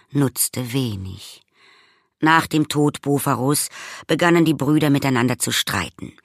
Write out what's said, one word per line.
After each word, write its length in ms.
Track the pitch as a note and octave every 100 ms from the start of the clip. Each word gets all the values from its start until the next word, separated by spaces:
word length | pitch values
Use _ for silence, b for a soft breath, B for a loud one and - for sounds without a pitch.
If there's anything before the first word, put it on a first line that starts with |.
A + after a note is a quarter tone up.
| b
nutzte 640 | C#3+ C3+ - - - B2
wenig. 680 | C3+ B2 G2+ F#2+ G2 - - _ b b b b b b b
Nach 280 | D#3 D#3+ -
dem 200 | D#3 D3
Tod 340 | D3 D3 -
Bofaros 680 | C#3 C#3+ C#3+ A#2+ C3 D3 - B B B B
begannen 360 | D#3+ E3+ E3+
die 100 | D#3+
Brüder 360 | C#3+ C#3 D3+ D3+
miteinander 500 | C#3+ C#3 B2+ B2 B2
zu 120 | -
streiten. 600 | - - G2+ E2+ - - -